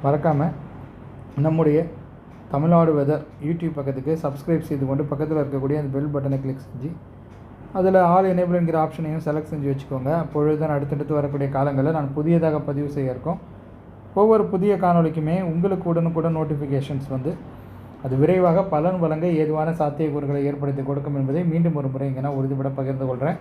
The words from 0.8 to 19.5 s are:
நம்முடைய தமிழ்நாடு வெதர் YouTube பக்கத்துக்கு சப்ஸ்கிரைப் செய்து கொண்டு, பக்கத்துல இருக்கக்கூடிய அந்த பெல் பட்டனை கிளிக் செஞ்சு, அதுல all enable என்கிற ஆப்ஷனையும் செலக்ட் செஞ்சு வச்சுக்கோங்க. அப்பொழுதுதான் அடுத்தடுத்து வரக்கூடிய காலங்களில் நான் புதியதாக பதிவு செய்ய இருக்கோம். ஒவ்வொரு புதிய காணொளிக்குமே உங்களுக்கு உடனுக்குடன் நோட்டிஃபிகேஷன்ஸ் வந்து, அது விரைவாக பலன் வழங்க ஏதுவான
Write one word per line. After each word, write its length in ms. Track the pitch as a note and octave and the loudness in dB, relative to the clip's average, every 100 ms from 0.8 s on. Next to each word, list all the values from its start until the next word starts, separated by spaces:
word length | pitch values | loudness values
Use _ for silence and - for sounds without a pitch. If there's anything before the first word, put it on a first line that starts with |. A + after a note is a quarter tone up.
| - - - - - - | -18 -18 -20 -18 -10 0
நம்முடைய 480 | D#3 D#3+ D#3 D3 E3+ - - - - - - | 0 4 4 4 0 -8 -18 -20 -20 -20 -6
தமிழ்நாடு 500 | C#3 D#3+ E3+ E3 D3 | 0 4 6 6 4
வெதர் 460 | C#3 D3+ C#3+ - D3 | 2 0 -4 -8 -4
YouTube 240 | E3 E3 D3+ | -2 -4 -4
பக்கத்துக்கு 420 | C3+ C3 C3+ D#3+ | -4 -4 -2 -2
சப்ஸ்கிரைப் 360 | D#3 C3+ - E3 | -2 -6 0 0
செய்து 260 | E3 C#3+ C3+ | 0 -2 0
கொண்டு, 180 | C#3 | 0
பக்கத்துல 400 | C#3+ C#3 D3+ D#3 | -2 -2 -2 0
இருக்கக்கூடிய 360 | C#3 C#3 C3+ D3+ | -2 -2 -2 -2
அந்த 200 | C#3+ C3+ | -2 -2
பெல் 140 | D3 | -2
பட்டனை 280 | C#3+ C3+ C3+ | -2 -2 -2
கிளிக் 160 | C3+ C3 | -4 -8
செஞ்சு, 340 | - B2 C#3 E3+ - - - - - - - | -10 -10 -10 -12 -16 -20 -20 -20 -20 -20 -8
அதுல 320 | F#3+ F#3+ F#3+ F3 | 0 4 6 6
all 200 | F3+ F#3+ | 6 4
enable 280 | F3 F3+ | 2 2
என்கிற 300 | F3 E3 D#3+ | 2 2 2
ஆப்ஷனையும் 440 | D#3 - D#3 D#3 D3+ | 0 -2 -6 -4 -2
செலக்ட் 260 | D3+ D3+ | -4 -4
செஞ்சு 220 | D#3 C#3 C3+ | -4 -2 -4
வச்சுக்கோங்க. 360 | - C3+ C3 | -4 -4 -2
அப்பொழுதுதான் 580 | C#3 - D3+ D3+ D3+ D#3 | -2 -2 0 2 2 0
அடுத்தடுத்து 440 | D3 C#3+ D3 C#3+ | 0 -2 -4 -2
வரக்கூடிய 360 | D3+ C#3+ C#3+ C#3 | -2 0 -2 -2
காலங்களில் 420 | C#3 C#3+ C3+ C#3 | 0 0 2 2
நான் 220 | D#3+ C#3 | 0 -2
புதியதாக 460 | C#3+ D3+ E3+ E3 D3+ | -2 2 4 4 0
பதிவு 300 | C#3 C#3+ C#3+ | -2 -4 -4
செய்ய 200 | C#3+ C3 | -2 -4
இருக்கோம். 300 | B2 D3+ G3 - - - - - - - | -4 -6 -6 -10 -20 -20 -20 -20 -20 -6
ஒவ்வொரு 320 | - G#3+ A3 F3+ | 2 6 6 4
புதிய 300 | F#3+ G3+ F#3+ | 2 2 2
காணொளிக்குமே 680 | F3+ E3+ E3 D#3 D#3 F3+ | 4 4 4 2 0 0
உங்களுக்கு 480 | F3+ D#3+ F#3+ F#3+ F3+ | -2 0 0 0 0
உடனுக்குடன் 480 | E3+ E3 D#3+ E3 D#3+ | 2 2 0 0 0
நோட்டிஃபிகேஷன்ஸ் 720 | D3+ D3 C#3+ C3+ C3 C#3 - | -2 -2 0 -2 -2 -6 -4
வந்து, 240 | C3 B2+ - - - - - - - C3 | -4 -4 -6 -12 -18 -18 -18 -18 -10 -2
அது 100 | C3 | 2
விரைவாக 480 | D#3 F#3 F3+ F3 | 4 6 4 4
பலன் 360 | F#3+ D3+ E3 F#3 | 2 0 0 2
வழங்க 280 | E3 D#3 F3 | 0 0 0
ஏதுவான 440 | D#3+ D3+ | 2 0